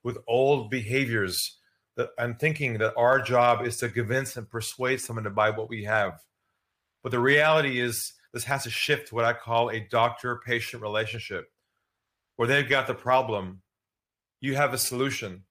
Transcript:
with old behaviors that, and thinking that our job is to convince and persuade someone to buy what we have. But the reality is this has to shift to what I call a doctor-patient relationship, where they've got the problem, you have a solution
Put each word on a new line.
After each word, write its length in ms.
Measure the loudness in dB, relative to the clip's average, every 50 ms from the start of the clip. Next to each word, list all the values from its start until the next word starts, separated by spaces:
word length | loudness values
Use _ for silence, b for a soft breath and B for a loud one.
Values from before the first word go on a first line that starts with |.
| _
with 160 | -8 -8 -8 -2
old 420 | 0 2 4 4 4 4 2 0 -4
behaviors 880 | -6 -6 -4 -2 -2 0 0 0 0 0 0 0 -2 -4 -4 -6 -8 _ _ _ _ _ _ _ _
that, 140 | -6 -6 -4 -4 -6
and 180 | -6 -6 -4
thinking 400 | -2 -2 -2 0 0 -4 -4 0
that 160 | 0 -2 0 2
our 240 | 2 4 4 4 4
job 460 | 2 2 4 6 6 6 4 2 0
is 120 | -4 -4
to 120 | -4 -6 -4
convince 480 | -2 -4 -2 0 -2 -2 -2 -4 -10
and 100 | -12 -12
persuade 540 | -10 -10 -8 -8 -8 -6 -2 0 0 0 -2
someone 220 | -4 -8 -8 -6 -6
to 80 | -4
buy 180 | 0 2 2 2
what 180 | 2 -2 -6
we 160 | -8 -8 -8 -2
have. 360 | 0 2 2 2 0 -4 -10 _ _ _ _ _ _ _ _ _ _ _ _ _ _ _ _
But 100 | _ -2
the 80 | 0 2
reality 600 | 4 6 6 6 6 6 6 4 4 2 0 -2
is 340 | -2 -2 -2 -4 -6 -8 b b b b
this 120 | -10 -10 -4
has 200 | -4 -4 -4 -4
to 60 | -6
shift 380 | -4 -4 0 0 0 -2 -2
to 80 | -6 -2
what 100 | 0 2
I 80 | 2 0
call 360 | -2 -4 0 2 2 2 2
a 100 | -2 -6
doctor-patient 1040 | -6 _ 2 2 2 2 0 -4 -6 -6 -6 -6 -4 -4 -2 -2 -2 -6 -10 -8 -8
relationship, 680 | -4 -2 -2 -2 -2 -6 -10 -10 -8 -10 -10 -10 _ _ _ _ _ _ _ _ _ _ _ _ _ _ _ _ _ _
where 120 | -2 2
they've 220 | 4 4 2 4 4
got 160 | 2 2 2
the 80 | 0 -6
problem, 680 | -4 2 4 4 4 4 2 -2 -2 -4 -6 -12 -14 _ _ _ _ _ _ _ _ _ _ _ _ _ _ _ _
you 140 | -4 -2 0
have 180 | 2 2 2 2
a 40 |
solution 680 | -2 -2 -2 0 -2 -2 -2 -2 -6 -8 -10 -12 -14 _ _